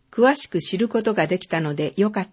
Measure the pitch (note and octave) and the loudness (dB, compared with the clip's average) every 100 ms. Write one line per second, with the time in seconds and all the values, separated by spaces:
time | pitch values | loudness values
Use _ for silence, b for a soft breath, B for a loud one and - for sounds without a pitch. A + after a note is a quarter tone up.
0 | _ - B3+ C#4+ - F3 - F#3+ A#3 A3+ | _ 2 4 4 -2 -4 -4 -2 0 0
1 | A3 G#3+ D#3 F3+ - E3 D#3 D3 D3+ - | 0 0 0 -2 -2 -2 -2 -2 -4 0
2 | G#3 G#3+ G#3 | 0 0 -6